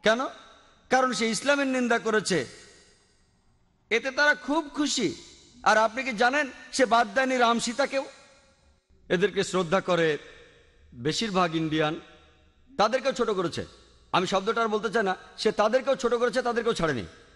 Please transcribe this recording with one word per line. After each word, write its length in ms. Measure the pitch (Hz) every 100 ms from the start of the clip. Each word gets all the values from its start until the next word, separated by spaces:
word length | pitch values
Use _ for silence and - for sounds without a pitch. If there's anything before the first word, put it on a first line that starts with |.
কেন? 240 | 208 233 285 - - - _ _ _
কারণ 220 | 254 262
সে 180 | 202 226
ইসলামের 360 | 214 269 285 277
নিন্দা 320 | 254 247 233
করেছে। 480 | 214 214 - 170 113 - - - - _ _ _ _ _ _ _ _ _ _
এতে 200 | 226 269
তারা 240 | 262 294
খুব 340 | 285 - 302 294
খুশি। 400 | - 294 - 180 - - - - -
আর 140 | - 214
আপনি 260 | 220 220
কি 100 | 254
জানেন, 380 | 202 240 285 277 - -
সে 140 | - 247
বাদ 280 | 226 233
দেয়নি 240 | 208 262 254
রাম 200 | 233 233
সীতাকেও? 440 | - 233 262 269 285 - - _ _ _ _ _ _ _ -
এদেরকে 360 | 180 196 180
শ্রদ্ধা 360 | 185 190 170 185
করে 380 | - 175 160 147 - - - - _ _ -
বেশিরভাগ 600 | 123 127 151 226 185 175
ইন্ডিয়ান, 460 | 160 160 156 151 170 - - - _ _ _ _ -
তাদেরকেও 360 | 214 254 269
ছোট 180 | 233 220
করেছে। 360 | 190 170 - 87 - - _ _
আমি 140 | 170 185
শব্দটা 360 | 190 190 226
আর 60 | 226
বলতে 220 | 214 214
চাই 120 | 208
না, 140 | 196 185 - -
সে 140 | 220
তাদেরকেও 420 | 202 214 254 262
ছোট 200 | 269 240
করেছে, 280 | 240 240 214
তাদেরকেও 300 | 247 233 226
ছাড়েনি। 320 | 185 165 127 85 - -